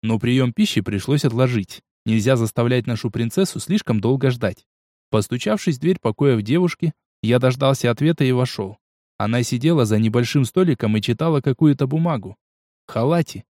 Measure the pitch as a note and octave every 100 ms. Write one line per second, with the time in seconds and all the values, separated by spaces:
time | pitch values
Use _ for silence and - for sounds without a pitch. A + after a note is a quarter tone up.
0 | A2 A2+ A#2+ B2+ B2+ A#2+ G#3+ - G2 G2+
1 | - C#3+ C#3+ A2+ B2+ A#2+ F#2+ - _ _
2 | - A2 G#2+ C3 A2+ - A#2+ B2+ A#2+ A#2
3 | A#2+ A2+ A#2 - F#3+ - - G3+ - A2
4 | G#2+ C3+ C3+ B2 A2+ - _ _ _ _
5 | _ A2 G2+ B2 - G#3+ - B2+ D#3 F#3
6 | A2+ G#2 C#3+ A#2+ G#2 D#3 F3+ - E3+ -
7 | _ _ A2 B2 C3 B2+ C#3 C3+ B2 A#2
8 | D3+ E3+ C3 B2+ B2+ - G2 G#2 _ _
9 | _ _ G#2 A#2+ A#2+ B2 C#3+ E3 A2+ G#2+
10 | A2+ A#2 A#2+ D3 B2 - F#3 C3+ A2+ G#2+
11 | G#2 A#2 E3 D3+ C#3 C3 D#3 C#3 C3+ D#3
12 | E3+ C#3 F#2+ G2 _ _ _ _ _ -
13 | B2 E3+ D#3+ G2+ -